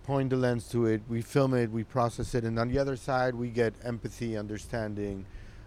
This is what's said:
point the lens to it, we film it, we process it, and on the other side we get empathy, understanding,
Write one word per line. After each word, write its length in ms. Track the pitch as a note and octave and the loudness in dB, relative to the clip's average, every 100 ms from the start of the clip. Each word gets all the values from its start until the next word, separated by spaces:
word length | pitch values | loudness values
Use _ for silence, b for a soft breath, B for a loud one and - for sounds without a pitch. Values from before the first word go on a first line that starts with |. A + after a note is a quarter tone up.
point 260 | - C#3 C3+ | -2 0 2
the 60 | C3 | 4
lens 340 | B2 A#2+ - | 4 2 0
to 160 | A#2+ A2+ | 2 4
it, 160 | A2 G#2+ | 2 0
we 100 | A#2 | -4
film 360 | A2+ C#3+ C3+ B2+ | 0 4 4 4
it, 160 | A#2 | 2
we 120 | A2+ | 0
process 520 | G#2+ C3 A#2 - A2+ B2+ | -2 0 0 0 -2 0
it, 80 | |
and 160 | A2+ A2+ | 0 0
on 80 | A#2+ | 2
the 100 | C3 | 2
other 180 | C#3 C3 | 0 -2
side 380 | - C3 B2+ | 0 2 2
we 160 | A#2+ A#2+ | 0 0
get 240 | A#2 A2+ G#2 | 2 2 0
empathy, 540 | B2 A#2 A2+ - A#2 G#2+ | -6 -6 -6 -6 -4 -4
understanding, 880 | G#2 G#2 - A#2+ G#2+ G#2 G2+ G2 F#2+ B B B | -4 -6 -6 -4 -4 -4 -4 -6 -10 B B B